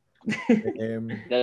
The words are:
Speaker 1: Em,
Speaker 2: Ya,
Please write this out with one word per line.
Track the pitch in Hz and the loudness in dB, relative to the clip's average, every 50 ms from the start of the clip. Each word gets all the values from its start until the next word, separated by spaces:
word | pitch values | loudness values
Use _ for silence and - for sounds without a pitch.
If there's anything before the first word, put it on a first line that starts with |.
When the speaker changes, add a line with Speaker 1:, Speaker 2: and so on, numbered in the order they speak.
| _ _ _ _ - 214 - - - | _ _ _ _ -6 -4 -4 0 4
Speaker 1:
Em, | - 226 214 - - - - 110 113 113 113 113 113 110 107 107 - | 4 4 4 4 -2 -4 -4 -4 -4 -4 -4 -6 -6 -8 -8 -4 0
Speaker 2:
Ya, | 123 123 | 2 4